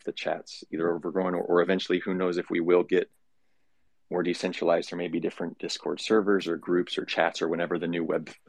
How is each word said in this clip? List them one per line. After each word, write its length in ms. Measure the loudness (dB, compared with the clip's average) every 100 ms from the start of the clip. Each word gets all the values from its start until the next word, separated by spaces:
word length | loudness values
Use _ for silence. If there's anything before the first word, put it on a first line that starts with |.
| -10
the 60 |
chat's 520 | -8 -4 -6 -8 -18 -10
either 200 | -2 0
overgrown 400 | 0 -2 -2 0
or, 80 | -2
or 180 | 2 4
eventually, 380 | 4 2 2 -2
who 160 | 0
knows 240 | 0 0 0
if 100 | -2
we 120 | -2
will 220 | 4 4
get 280 | 6 2 0 _ _ _ _ _ _ _ _ _ _
more 120 | -2
decentralized 680 | -2 -2 -4 -2 2 2 0
or 40 | -6
maybe 240 | -4 -2
different 380 | -4 -4 -8 -8
Discord 420 | -10 -6 -6 -6
servers 480 | 2 4 6 2 2
or 80 | -4
groups 400 | 0 0 2 -4
or 80 |
chats 380 | -4 2 2 2
or 60 | -2
whenever 300 | 0 0 -2
the 80 | -2
new 160 | -2
web, 280 | 0 -2 -4 -16